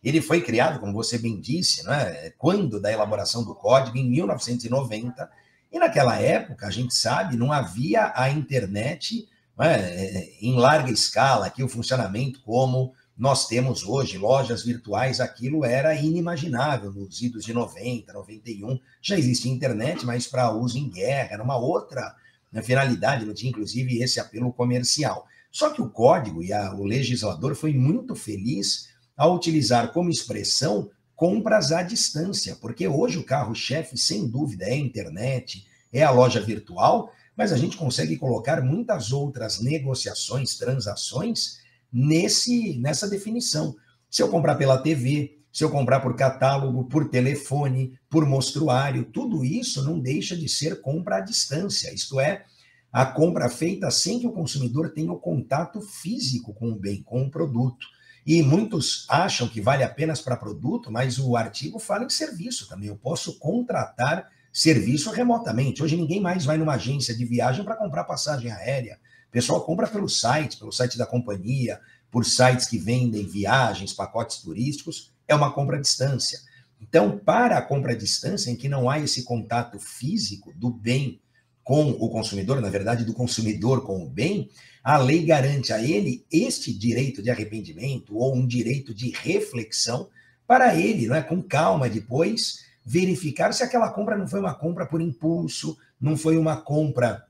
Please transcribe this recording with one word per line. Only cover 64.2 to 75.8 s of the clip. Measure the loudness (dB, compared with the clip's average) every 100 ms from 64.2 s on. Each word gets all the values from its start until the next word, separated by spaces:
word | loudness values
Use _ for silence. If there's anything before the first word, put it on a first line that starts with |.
| -6 _ _
serviço | 2 6 6 4 0 0
remotamente. | 0 2 2 0 -2 -2 0
Hoje | 0 0
ninguém | 0 0
mais | 0 0 0
vai | 2
numa | 2 0
agência | -2 -2 -2 -4
de | 0
viagem | 2 2 0 -2
pra | 0
comprar | 0 -2
passagem | -4 -4 -2 -4 -4
aérea. | -8 -4 -4 -4 -12 _ _ _
O |
pessoal | -2 2 0 0
compra | 0 0
pelo | 0 -2
site, | 0 2 2 0 -8
pelo | -10
site | -2 -2 0
da | -2
companhia, | -2 -2 -6 -2 -2 -2 -4 -14 _ _
por | 0
sites | 0 6 6 6 0
que | -2
vendem | 0 2 2 0 -4
viagens, | -4 2 4 4 0 -8
pacotes | -8 -6 -4 -6 -8
turísticos. | -10 -4 -4 -4 -10 -12 -16 _ 2
É |
uma | 4 4
compra | 0 -2
à | 0